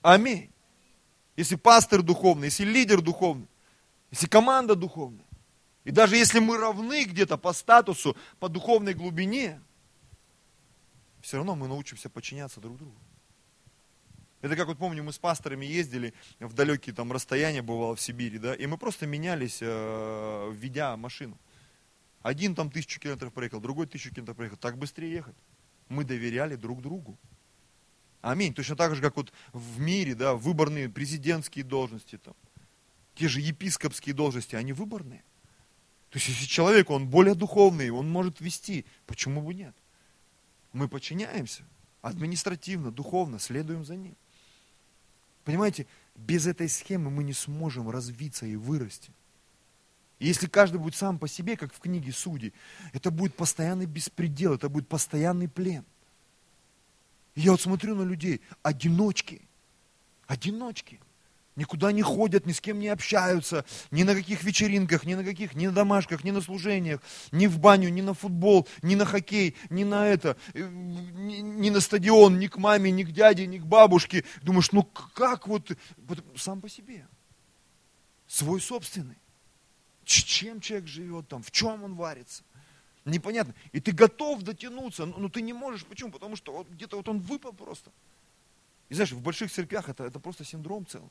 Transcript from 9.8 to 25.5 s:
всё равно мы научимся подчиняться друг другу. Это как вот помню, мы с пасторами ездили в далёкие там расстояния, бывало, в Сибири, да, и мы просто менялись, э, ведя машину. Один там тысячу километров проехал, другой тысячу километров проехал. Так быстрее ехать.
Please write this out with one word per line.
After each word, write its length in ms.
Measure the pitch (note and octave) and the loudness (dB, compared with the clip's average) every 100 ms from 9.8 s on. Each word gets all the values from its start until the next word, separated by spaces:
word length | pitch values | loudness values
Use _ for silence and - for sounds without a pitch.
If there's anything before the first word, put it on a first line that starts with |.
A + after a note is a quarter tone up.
| _ _ _ - _ _ _ _ _ _ _ _ _ _ | _ _ _ -20 _ _ _ _ _ _ _ _ _ _
всё 160 | - C3+ | -10 -8
равно 180 | F3+ D#3+ | -6 -6
мы 120 | C3 | -8
научимся 420 | C#3 C#3 A#2+ - | -8 -12 -16 -16
подчиняться 500 | D#3 - C#3 C#3 - | -14 -14 -14 -14 -16
друг 180 | A2+ B2+ | -18 -18
другу. 200 | D3 G#2+ - _ _ _ _ _ _ _ _ _ _ - - _ | -20 -20 -20 _ _ _ _ _ _ _ _ _ _ -20 -20 _
Это 120 | C#3 D#3 | -6 -4
как 140 | D#3+ | -4
вот 100 | D3 | -6
помню, 240 | F3+ D#3 | -8 -8
мы 100 | D3 | -10
с 60 | - | -6
пасторами 480 | E3+ D#3+ D3 C3+ C#3 | -4 -4 -6 -10 -6
ездили 480 | E3 D#3 B2 A#2+ - - _ | -6 -6 -6 -8 -12 -20 _
в 140 | A2+ | -10
далёкие 420 | A2+ C#3+ C#3+ - A#2 | 0 0 0 -6 -10
там 160 | A#2+ | -8
расстояния, 500 | B2+ - C#3 D#3 C#3+ | -8 -4 -2 -2 -4
бывало, 340 | A2+ A#2 A#2 A2+ | -6 -4 -4 -6
в 60 | |
Сибири, 380 | - A#2+ A#2+ G#2+ | -8 -6 -8 -6
да, 160 | A2+ C3 | -8 -6
и 100 | C#3 | -8
мы 100 | D#3+ | -6
просто 300 | A#3+ - D3+ | -8 -8 -8
менялись, 540 | D3 E3+ E3 B2+ - | -6 -6 -6 -6 -6
э, 920 | A#2 A2+ A2 A2 A2 A2 G#2+ G#2+ G#2 G#2 | -6 -6 -6 -8 -8 -8 -8 -8 -10 -10
ведя 420 | B2+ C3+ C#3+ A2+ | -10 -6 -6 -6
машину. 400 | A#2+ - B2+ G2 _ _ _ _ _ _ _ _ | -12 -14 -16 -18 _ _ _ _ _ _ _ _
Один 320 | A#2 C#3+ G3+ E3 | -6 -4 -4 -4
там 160 | D3+ | -6
тысячу 280 | D#3+ D3 - | -6 -10 -10
километров 340 | D3 C3 B2+ | -10 -10 -10
проехал, 260 | C3 A#2+ G#2+ | -10 -10 -8
другой 260 | A#2 C#3 D#3 | -8 -6 -8
тысячу 240 | C3+ B2+ | -10 -14
километров 280 | B2 A#2 A#2 | -14 -14 -12
проехал. 200 | A2+ G2+ | -12 -8
Так 220 | A#2+ B2 | -10 -8
быстрее 320 | C#3+ - E3 | -14 -12 -10
ехать. 220 | E3+ B2+ - _ | -10 -12 -20 _